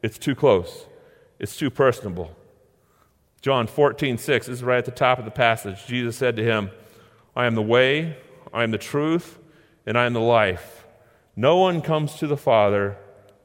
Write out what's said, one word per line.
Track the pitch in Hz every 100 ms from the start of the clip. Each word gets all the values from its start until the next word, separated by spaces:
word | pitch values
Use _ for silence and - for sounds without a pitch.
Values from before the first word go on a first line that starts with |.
It's | - -
too | - 135
close. | 147 101 87 - - - - _ _ _
It's | 117 -
too | 147
personable. | - 139 117 104 87 85 82 - _ _ _ _ _ _ _ _ _
John | - 135 110
fourteen | - 143 - 147 117
six, | - 131 -
this | 123
is |
right | 123 123
at | 120
the |
top | 127 131 127
of | 107
the |
passage. | - 117 113 101 95 -
Jesus | 123 120 113
said | 127 113
to |
him, | 110 110 98 - - - _ _ _ -
"I | 123
am | 113
the |
way, | 107 123 131 147 165 147 - - -
I | 113
am | 117
the | 107
truth, | - 143 151 165 - - - _ _ _ -
and | 113
I | 120
am |
the | 120
life. | 113 117 104 90 - - - _ _ _ _ -
No | 123 175
one | 185 170
comes | 151 156 151 -
to | 156
the | 143
Father | - 113 104 101 101 101 - - - _